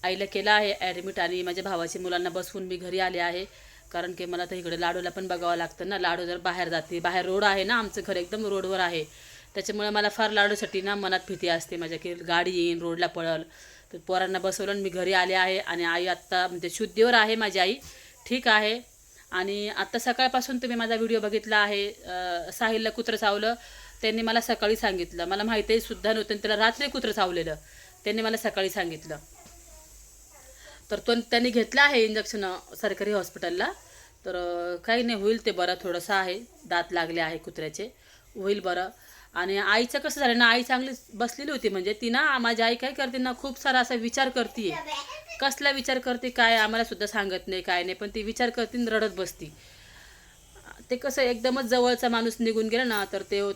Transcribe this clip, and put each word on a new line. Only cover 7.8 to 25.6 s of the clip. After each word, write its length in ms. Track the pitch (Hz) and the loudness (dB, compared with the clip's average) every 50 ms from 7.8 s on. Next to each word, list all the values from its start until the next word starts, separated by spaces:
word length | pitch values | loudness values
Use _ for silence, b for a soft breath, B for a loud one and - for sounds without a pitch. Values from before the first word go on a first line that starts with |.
| 220 202 - 214 175 | 0 -2 -6 -8 -6
घर 80 | 190 190 | -4 -4
एकदम 300 | 180 175 175 - 214 220 | -4 -4 -4 -6 -4 -2
रोडवर 340 | 202 196 196 190 185 190 185 | -2 -2 -2 -2 -2 0 0
आहे, 240 | 185 175 175 165 151 151 B B B B B B B B _ | 0 0 0 -4 -6 -6 B B B B B B B B _
त्याच्यामुळे 340 | 202 190 - 208 208 208 208 | -8 -6 -4 -4 -2 -2 0
मला 200 | 214 208 208 208 | 2 2 2 2
फार 220 | 208 - 220 208 | 2 2 0 2
लाडूसाठी 500 | 214 208 202 208 208 202 220 190 - 190 | 4 4 4 4 4 0 -4 -4 -4 -4
ना 140 | 185 196 202 | -2 -2 -2
मनात 240 | 202 196 185 185 185 - | -2 0 0 0 0 -2
भीती 200 | - 190 160 - | -4 -8 -4 0
असते 280 | 170 165 170 170 - 180 | 0 0 0 -2 -6 -8
माझ्या 240 | 170 165 160 165 160 | -6 -6 -6 -8 -8
की 140 | - 185 175 | -8 -8 -10
गाडी 380 | 175 170 170 170 170 175 185 | -8 -4 0 2 2 2 2
येईन, 280 | 185 175 170 170 170 170 | 2 2 2 2 0 0
रोडला 280 | 170 170 170 170 175 | -2 -4 0 0 0
पळल. 340 | 165 - 175 165 165 165 156 165 - B B B B B B B B - | -2 0 -2 -2 0 -2 -2 -4 -8 B B B B B B B B -16
तर 40 | 175 - | -14 -4
पोरांना 320 | - 185 185 190 185 190 185 | -2 0 0 0 0 -2 0
बसवलं 320 | 175 190 185 - 202 190 | 0 -2 -2 -2 -2 -2
आणि 100 | 202 202 | -2 -2
मी 80 | 196 190 | -2 -4
घरी 240 | 170 185 180 180 190 | -2 -2 0 4 4
आले 200 | 185 180 185 185 | 4 4 4 4
आहे 260 | 190 185 190 190 190 | 4 4 4 2 0
आणि 240 | - - 170 170 170 | -2 -2 -4 -2 0
आई 220 | 170 170 175 180 | 0 0 0 0
आत्ता 420 | 185 175 175 - - 196 180 180 | 0 -2 -4 -4 -2 0 0 0
म्हणजे 220 | 185 175 175 170 170 | 0 -2 -4 -6 -6
शुद्धीवर 440 | 165 - 220 208 - 214 220 240 247 | -4 -4 -4 -4 4 4 6 8 8
आहे 220 | 233 214 214 226 | 6 6 6 4
माझी 240 | 220 220 208 185 190 | 2 0 0 4 4
आई, 160 | 180 185 233 277 B B B B B B B B - | 4 4 2 -2 B B B B B B B B -6
ठीक 200 | - 240 262 247 | -2 -2 0 4
आहे. 500 | 240 220 214 214 214 220 247 240 - - _ B B B B B B | 6 6 6 6 2 -2 -2 -6 -14 -20 _ B B B B B B
आणि 380 | - 180 185 196 202 208 208 208 | -4 -2 -2 -2 -2 -2 -4 -4
आत्ता 300 | - - 196 - - 240 | -2 -4 -4 -2 -2 -2
सकाळपासून 580 | 240 262 233 247 262 254 254 254 247 - 262 | 0 0 2 2 2 2 2 0 0 0 -4
तुम्ही 200 | 247 254 247 240 | -4 -2 -2 -2
माझा 180 | 233 233 226 233 | -2 0 0 2
व्हिडिओ 240 | 220 226 226 226 220 | 0 2 2 2 0
बघितला 380 | 208 208 202 214 202 220 214 | 0 0 -2 -2 0 2 4
आहे, 300 | 208 208 202 208 202 202 | 4 4 4 2 0 -2
अ, 640 | 202 - - - 170 180 180 180 180 175 170 165 165 | -4 -6 -10 -12 -8 -6 -6 -4 -4 -4 -4 -4 -6
साहिलला 380 | - - 240 220 226 220 220 220 | -4 0 2 2 2 2 2 0
कुत्रं 280 | 220 - 226 - 220 | -2 -2 -2 -2 -2
चावलं, 360 | 202 - 208 202 208 208 220 240 233 B B B B B B B B | 2 2 2 2 4 2 0 0 -2 B B B B B B B B
त्यांनी 200 | - 220 214 226 | -2 0 0 2
मला 200 | 226 226 226 233 | 0 2 2 2
सकाळी 340 | 233 - 233 - - 208 220 | 2 2 -2 2 4 2 2
सांगितलं, 500 | 220 - 214 185 185 175 170 - 170 170 | 2 2 0 0 0 -4 -4 -4 -6 -2
मला 180 | 170 190 202 208 | -2 0 0 0
माहिती 300 | 226 233 214 | 2 2 0